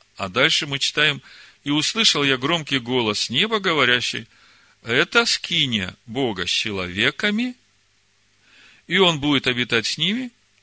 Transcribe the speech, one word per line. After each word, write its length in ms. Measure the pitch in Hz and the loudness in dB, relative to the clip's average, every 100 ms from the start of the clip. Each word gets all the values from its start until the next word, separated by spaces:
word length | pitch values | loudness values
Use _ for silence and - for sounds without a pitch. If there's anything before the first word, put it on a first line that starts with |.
| _ - | _ -8
А 120 | 98 | -4
дальше 400 | 101 151 160 151 | 0 2 2 -2
мы 100 | 139 | -4
читаем: 420 | - - 151 139 - - - _ | -2 0 0 0 -10 -20 -20 _
«И 60 | 143 | -2
услышал 520 | 147 147 220 220 156 | 0 0 2 2 2
я 140 | 139 131 | 2 2
громкий 420 | 135 170 143 135 | 0 -2 -2 -4
голос 400 | 117 127 110 104 | 0 0 0 0
с 120 | - | -2
неба, 280 | 123 214 220 | 0 0 0
говорящий: 680 | 190 156 123 123 - 117 117 _ - _ _ _ | 0 2 4 2 0 -6 -10 _ -20 _ _ _
это 420 | 117 123 170 240 233 | -2 0 2 2 2
скиния 720 | - - 170 139 110 92 92 - | -2 -2 -2 0 -2 -4 -10 -10
Бога 400 | 113 131 92 85 | -2 -2 -2 -2
с 40 | |
человеками, 1040 | - 113 98 90 90 120 - 208 208 254 247 _ _ _ _ _ _ _ _ _ - - - - | -2 -2 -4 -4 -2 -2 -2 -2 -2 -4 -8 _ _ _ _ _ _ _ _ _ -20 -20 -20 -2
и 120 | 180 | 4
он 200 | 180 156 | 4 4
будет 300 | 143 135 131 | 2 2 2
обитать 380 | 123 120 117 107 | -2 0 0 0
с 120 | - | -2
ними, 320 | 165 233 247 _ _ _ | -2 -2 -6 _ _ _